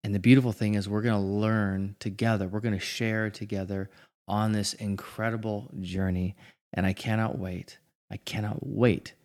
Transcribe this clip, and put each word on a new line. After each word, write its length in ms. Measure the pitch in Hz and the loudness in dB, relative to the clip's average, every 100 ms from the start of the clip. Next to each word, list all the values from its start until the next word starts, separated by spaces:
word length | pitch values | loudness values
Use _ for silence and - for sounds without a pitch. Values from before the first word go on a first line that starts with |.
And 100 | 107 | 0
the 60 | 101 | 2
beautiful 320 | 104 131 123 | 8 8 8
thing 220 | 107 107 | 0 0
is 140 | 104 98 | 0 0
we're 140 | 104 | 0
gonna 180 | 117 107 | 2 2
learn 760 | 95 101 110 110 101 95 98 101 | 2 2 2 2 2 0 -4 -6
together. 500 | 110 98 117 107 95 | -8 -2 0 2 0
We're 120 | 104 | -2
gonna 180 | 113 98 | -2 -2
share 520 | - - 117 110 110 | -4 -4 -2 0 -2
together 600 | - 104 98 92 98 98 - - _ - | -6 -6 -6 -4 -4 -6 -12 -20 _ -4
on 260 | 104 110 | 0 2
this 220 | 107 101 | 2 -2
incredible 960 | - 104 98 - - 113 113 110 104 - - | -4 -6 -6 -8 -6 -4 -4 -4 -6 -8 -10
journey. 560 | 90 92 95 90 90 - - _ _ | -6 -2 0 0 -2 -6 -20 _ _
And 140 | - 95 | -2 -2
I 60 | |
cannot 460 | 101 117 110 113 - | -2 -2 0 0 -4
wait. 400 | 95 90 - - _ _ _ | -6 -8 -12 -20 _ _ _
I 60 | 104 | -14
cannot 500 | - - 104 - - | -8 -4 -4 -4 -6
wait 480 | - 123 87 - - | 2 2 2 -4 -20